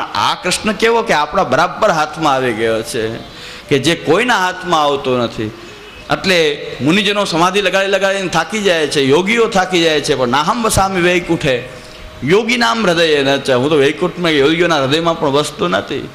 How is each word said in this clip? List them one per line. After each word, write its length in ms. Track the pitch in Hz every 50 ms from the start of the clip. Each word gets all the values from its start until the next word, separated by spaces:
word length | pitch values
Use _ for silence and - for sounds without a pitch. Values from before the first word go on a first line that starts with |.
| - - -
આ 200 | 104 110 135 165 - -
કૃષ્ણ 280 | 180 175 - - 214
કેવો 300 | 214 - 220 226 233 226
કે 120 | 214 - 175
આપણા 300 | 147 151 151 - 190 175
બરાબર 480 | 131 127 143 175 180 - - - 208
હાથમાં 420 | - 151 151 151 - 165 160 147 135
આવી 200 | 131 131 123 107
ગયો 280 | 107 113 113 113 110
છે, 340 | 113 - - 117 110 110 117 - - - - - - - - - - -
કે 100 | 147 135
જે 160 | 131 160 170
કોઈના 440 | 160 - 139 160 202 247 254 226 190
હાથમાં 440 | 185 180 180 - 180 175 170 156 147
આવતો 340 | 143 143 139 139 131 127
નથી. 340 | 123 117 113 - 120 110 104 - - - - - - - - - - - -
એટલે 600 | 147 151 - 190 185 170 156 147 143 147 - - - -
મુનિજનો 440 | 123 147 180 214 196 202 202 208 196
સમાધિ 360 | - 175 160 175 185 185 208
લગાડી 260 | 196 180 185 190 196
લગાડીને 400 | 196 196 190 196 196 196 196 190
થાકી 340 | 170 - 165 170 - 220 214
જાય 260 | 196 190 170 160 151
છે, 140 | 135 - 151
યોગીઓ 460 | 139 131 139 175 185 202 233 233 226
થાકી 360 | 196 - 185 185 180 185 170 165
જાય 180 | 160 156 147
છે, 140 | 139 147 143
પણ 120 | 127 127
"નાહમ 360 | 123 139 143 151 185 226 240 220
વસામી 380 | 214 - 202 190 190 190 180
વૈકુંઠે 680 | 170 175 180 180 175 - 165 - - 143 127 117 120 - - - - - - - - - - - 120
યોગી 340 | 143 180 214 233 220 247
નામ 300 | 240 233 226 226 226 214
હૃદયે 360 | 180 165 170 170 160 151 143 135
ન 140 | 139 139
ચ", 140 | 139 135 143
હું 180 | 127 123 131 151
તો 60 | 160
વૈકુંઠમાં 560 | 143 135 151 151 - 180 170 - 175 175 165
યોગીઓના 440 | 156 143 131 156 165 170 175 170 165
હૃદયમાં 440 | 143 135 131 147 165 170 170 165 160
પણ 100 | 160 143
વસતો 380 | 135 147 147 - - - 175
નથી. 420 | 175 185 202 196 - 151 123 - -